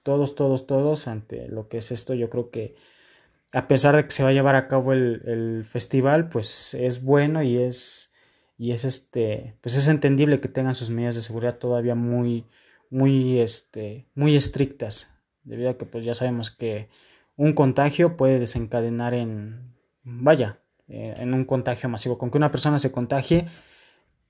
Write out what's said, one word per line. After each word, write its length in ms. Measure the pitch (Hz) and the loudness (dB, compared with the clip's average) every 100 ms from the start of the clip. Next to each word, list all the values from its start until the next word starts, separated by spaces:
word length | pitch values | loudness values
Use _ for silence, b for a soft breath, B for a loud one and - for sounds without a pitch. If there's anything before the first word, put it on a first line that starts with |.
todos, 320 | - 143 139 143 | -2 0 0 0
todos, 320 | 139 131 135 | 0 0 0
todos, 420 | 135 143 151 - | 0 0 -2 -4
ante 400 | 110 110 113 120 | -10 -10 -14 -12
lo 180 | 110 107 | -12 -10
que 100 | 117 | -10
es 140 | 113 | -8
esto. 220 | 117 - | -8 -6
Yo 160 | 127 117 | -4 -4
creo 200 | 120 120 | -4 -6
que 260 | 113 110 - b b b b b b b | -8 -10 -14 b b b b b b b
a 160 | 127 - | -4 2
pesar 280 | 135 143 151 | 4 6 6
de 80 | 147 | 4
que 60 | |
se 120 | - | 2
va 60 | 135 | 4
a 40 | |
llevar 220 | 135 139 135 | 4 6 4
a 140 | 131 | 4
cabo 240 | 135 131 | 0 2
el, 280 | 131 123 117 - | 2 2 -2 -4
el 400 | 113 113 113 110 | -4 -4 -6 -6
festival, 640 | 120 - 135 131 156 165 | -6 -2 2 4 4 2
pues, 440 | 123 110 - - 131 | -2 -2 -2 -2 -2
es 280 | 127 123 | -2 0
bueno 400 | 131 143 147 160 | 2 4 4 2
y 140 | 135 120 | 0 0
es, 560 | 127 123 - - - b b b b b | 0 -2 -4 -6 -10 b b b b b
y 140 | 120 | -6
es, 140 | 117 135 | -4 -2
este, 720 | - - 123 110 107 120 - | -4 -4 -2 -2 -2 -8 -12
pues, 160 | 120 131 | -2 2
es 140 | 143 | 4
entendible 500 | 151 147 139 147 139 | 4 4 4 4 2
que 80 | - | 0
tengan 260 | - 131 | -4 -4
sus 160 | 123 117 | -4 -4
medidas 260 | 117 120 117 | -4 -4 -4
de 60 | |
seguridad 360 | 113 113 120 120 | -6 -4 -4 -4
todavía 360 | 127 123 120 | -2 -2 0
muy, 520 | 120 120 120 120 117 110 b b b b | 0 0 0 0 -2 -8 b b b b
muy, 500 | 131 135 135 127 127 | 2 4 4 2 2
este, 680 | 113 - - 113 104 107 - - | 0 -2 -8 -12 -10 -12 -12 0
muy 220 | 147 147 | 4 4
estrictas, 760 | - 131 139 - 110 - - _ _ _ | 4 0 -2 -4 -6 -4 -6 _ _ _
debido 280 | 127 113 123 | -14 -4 -4
a 60 | 123 | -4
que, 80 | 113 | -8
pues, 200 | 117 113 | -8 -4
ya 80 | |
sabemos 380 | 117 127 120 113 | -2 -2 -4 -6
que 360 | - 117 107 107 b b b b b | -6 -6 -6 -10 b b b b b
un 160 | 147 | 2
contagio 640 | 151 135 127 143 143 170 170 | 4 4 4 2 4 2 4
puede 240 | 131 131 | 2 4
desencadenar 720 | 120 117 113 120 117 117 120 | 0 -4 -4 -4 -2 -4 -2
en, 640 | 123 117 107 107 117 123 _ _ _ | -4 -4 -8 -10 -14 -20 _ _ _
vaya, 560 | 123 120 131 151 110 - _ _ _ | -16 0 4 4 2 -6 _ _ _
eh, 240 | 110 110 107 | -14 -12 -8
en 160 | 123 | -2
un 100 | 131 | 0
contagio 460 | 127 131 120 120 127 | 0 -2 -2 -4 -4
masivo. 280 | 113 123 120 | -4 -4 -4
Con 140 | 123 | -2
que 60 | 147 | 2
una 120 | 151 | 2
persona 300 | 131 151 147 | 2 0 2
se 120 | 135 | 0
contagie, 540 | 127 120 139 - 165 165 B B B B B B _ | -2 -4 -2 2 0 0 B B B B B B _